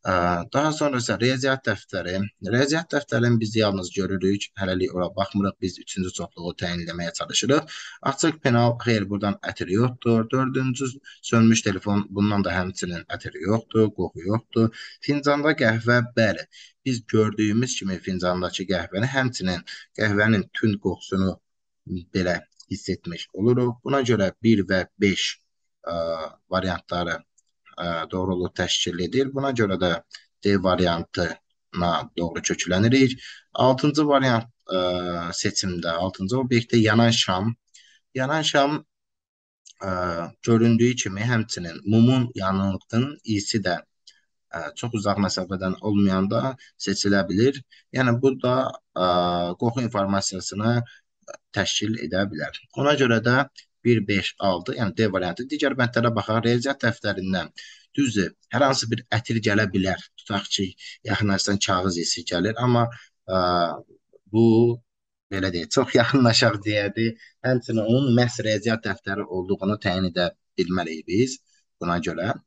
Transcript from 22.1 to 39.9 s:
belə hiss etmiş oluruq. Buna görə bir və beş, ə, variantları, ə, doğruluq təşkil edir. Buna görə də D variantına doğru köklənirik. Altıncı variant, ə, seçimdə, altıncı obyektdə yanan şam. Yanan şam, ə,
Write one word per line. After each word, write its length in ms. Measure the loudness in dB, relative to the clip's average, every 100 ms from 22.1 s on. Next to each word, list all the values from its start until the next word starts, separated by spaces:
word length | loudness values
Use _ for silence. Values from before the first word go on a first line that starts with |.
| -2
belə 240 | -2 -2 -6 _ -12
hiss 180 | -10 -6
etmiş 340 | -6 -6 -12 -12
oluruq. 460 | 0 2 4 0 -4
Buna 160 | -2 0 2
görə 260 | 2 2 2 4
bir 140 | 4 4
və 160 | 0 -2 _
beş, 220 | 0 2 -4 -6 _ _ _ _ -8
ə, 40 | -4 -4 -4 -8 -14 _
variantları, 600 | -2 -2 -4 -4 -4 -2 -6 _ _ _ _ _ -8
ə, 60 | -6 -4 -4
doğruluq 420 | -4 -2 -2 -4 -4
təşkil 420 | -2 -2 -4 -4 -2
edir. 240 | -2 -2
Buna 160 | -2 -4 0
görə 220 | 0 2
də 80 | 0 -2 _ -20 _ _ 0
D 80 | 2 2
variantına 1200 | 2 2 0 -4 -4 -4 -4 _ _ _ -4 0 -2 -4 -6
doğru 240 | -6 -6 -6
köklənirik. 640 | -4 -2 2 4 6 4 0 -14 -20 _
Altıncı 520 | 0 2 4 2 2 2
variant, 340 | 4 4 2 -2 _ -4
ə, 140 | -2 0 -2 -4 -4 -6 -4
seçimdə, 540 | -4 -2 -4 -4 -4 -2
altıncı 340 | -4 -4 -4 -2
obyektdə 340 | 2 0 2 2
yanan 260 | 4 6 4 4
şam. 320 | 0 0 -2 -6 _ _ _ _ _ -6
Yanan 240 | -2 -2 2
şam, 260 | 2 2 0 -8 _ _ _ _ _ _ _ _ -10
ə, 80 | -6